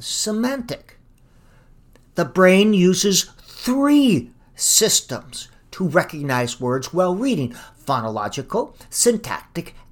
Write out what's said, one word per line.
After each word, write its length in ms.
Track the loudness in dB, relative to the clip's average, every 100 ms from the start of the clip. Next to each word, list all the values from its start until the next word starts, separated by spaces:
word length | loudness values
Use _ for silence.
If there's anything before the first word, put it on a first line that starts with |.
semantic. 960 | -10 -6 -4 -2 -2 -4 -8 -12 -14 -20 _ _ _ _ _ _ _ _ _ _ _ -6
The 80 |
brain 500 | -2 4 6 6 4
uses 560 | 4 4 4 2 0 -2 -10
three 920 | -20 -10 -4 0 4 4 4 2 -2 -14 _ -4
systems 920 | 0 2 2 0 -2 -10 -12 -16 -18 -20 _
to 160 | -6 0
recognize 760 | 2 0 -2 -4 -2 -2 -4
words 320 | -4 -4 -2
while 220 | -2 0
reading: 400 | 0 -2 -2 -4 -8 -20 -10 -4
phonological, 880 | -4 -4 -6 -6 -8 -6 -6 -6 -12 -10
syntactic, 880 | 0 0 0 -2 -10 -10 -12 -12 -16 -10